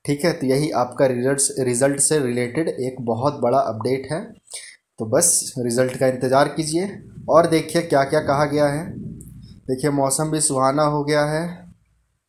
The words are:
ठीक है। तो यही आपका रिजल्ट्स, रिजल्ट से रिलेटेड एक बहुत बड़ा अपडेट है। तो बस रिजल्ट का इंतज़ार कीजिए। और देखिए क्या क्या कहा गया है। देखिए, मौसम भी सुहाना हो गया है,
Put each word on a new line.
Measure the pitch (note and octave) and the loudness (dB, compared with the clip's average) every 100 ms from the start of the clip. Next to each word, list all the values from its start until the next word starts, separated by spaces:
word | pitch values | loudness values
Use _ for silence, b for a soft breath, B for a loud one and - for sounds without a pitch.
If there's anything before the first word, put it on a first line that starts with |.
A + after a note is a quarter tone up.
| - | -4
ठीक | C#3+ | 0
है। | F3 | 0
तो | - C3 | 0 0
यही | C3+ D3+ | 2 2
आपका | A#2 B2 - C3+ | 0 -2 2 0
रिजल्ट्स, | B2 B2+ C#3 - - | 2 0 0 -2 0
रिजल्ट | B2+ A#2+ C#3 C#3+ | -2 2 0 2
से | - D#3 | 2 2
रिलेटेड | B2+ A#2+ A#2+ D#3 E3+ | 0 -2 -2 -2 -4
एक | C#3 B2+ B2+ | -4 -6 -6
बहुत | A#2 A2+ C#3+ C3 | -4 0 -2 0
बड़ा | A#2+ A2+ | 0 2
अपडेट | A2+ A2 B2 C3+ - | 0 -2 -2 -4 -4
है। | D#3+ A#3 - _ B B B _ - | -8 -8 -18 _ B B B _ -10
तो | A2+ | 0
बस | C3 F3 - - B2+ | 2 2 0 -2 -6
रिजल्ट | A#2+ A#2 B2+ B2+ | -2 2 0 2
का | C3 | 0
इंतज़ार | B2 B2+ C3+ D3 | 2 2 4 4
कीजिए। | D#3+ D#3 D#3+ G3+ - - - - | 0 -2 -2 -4 -8 -16 -12 2
और | D3 E3+ | 4 6
देखिए | D#3+ D3+ E3+ | 2 2 -2
क्या | E3+ D3 | 2 2
क्या | C3+ D3+ | 2 0
कहा | D3+ C#3 | 2 0
गया | D3 D3 C#3+ | 2 2 2
है। | C#3+ F#3+ - - - B B B B - | 0 -6 -10 -12 -14 B B B B -6
देखिए, | C3 D3 | -2 0
मौसम | C#3+ C3+ C3+ D#3 | 2 0 0 -2
भी | D#3 | 0
सुहाना | D3 C3+ C3 D3 | 0 2 2 4
हो | D3+ D3 | 2 0
गया | C#3+ D3+ | 0 0
है, | D3 D#3 E3+ F3 - - _ _ _ _ | 0 -2 -4 -10 -18 -20 _ _ _ _